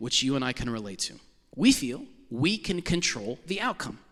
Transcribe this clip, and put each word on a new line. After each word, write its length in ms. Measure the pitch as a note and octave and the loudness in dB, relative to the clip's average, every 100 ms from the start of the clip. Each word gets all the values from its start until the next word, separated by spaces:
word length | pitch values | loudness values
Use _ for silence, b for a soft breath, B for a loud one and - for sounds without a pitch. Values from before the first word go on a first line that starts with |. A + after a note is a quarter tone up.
which 240 | A#2+ - | 0 2
you 100 | C3 | 2
and 100 | C#3 | 2
I 80 | B2+ | 0
can 160 | B2 B2+ | -2 -4
relate 300 | A2+ G2+ F#2+ | -4 -6 -6
to. 160 | - - - _ _ | -8 -8 -20 _ _
We 160 | - A3+ | 4 6
feel 340 | - B2 B2+ C#4+ - - | 6 2 -6 -10 -20 -10
we 280 | A#2 E3 G#3+ | 0 0 0
can 240 | - F3+ | -2 -2
control 560 | - F3 - A#2 G#2 C3 E3 | 0 0 0 -2 -6 -8 -6
the 140 | G3 | -2
outcome. 400 | A#3+ - B2+ G#2+ - | -2 -4 -8 -10 -18